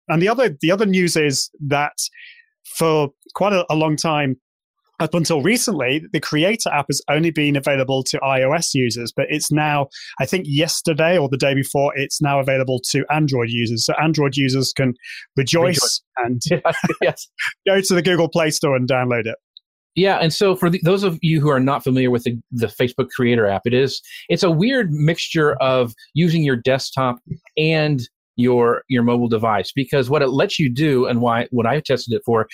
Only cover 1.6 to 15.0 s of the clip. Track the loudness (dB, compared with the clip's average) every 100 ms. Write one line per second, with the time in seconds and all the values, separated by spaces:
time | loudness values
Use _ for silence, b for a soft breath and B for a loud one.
1.6 | -4 -2 -2 -6 -10 B B B B B
2.6 | -16 -2 0 2 0 -6 _ -2 0 0
3.6 | 0 0 0 0 0 0 0 -4 _ _
4.6 | _ _ _ -6 -2 0 0 0 2 0
5.6 | 0 -2 -2 -2 -4 -6 -2 0 0 0
6.6 | -2 -2 -2 -4 -2 0 0 0 0 0
7.6 | 0 0 0 -2 -2 -4 0 0 2 0
8.6 | -2 0 0 -2 -6 -6 -4 -4 0 0
9.6 | 2 0 -2 B B -6 -2 -2 -2 0
10.6 | 0 0 -2 2 4 4 2 0 0 0
11.6 | 0 0 0 -2 -6 -2 0 2 2 0
12.6 | 0 -2 -2 -2 0 0 2 0 0 -2
13.6 | -2 -2 -2 0 0 2 0 0 0 0
14.6 | -2 0 -2 -2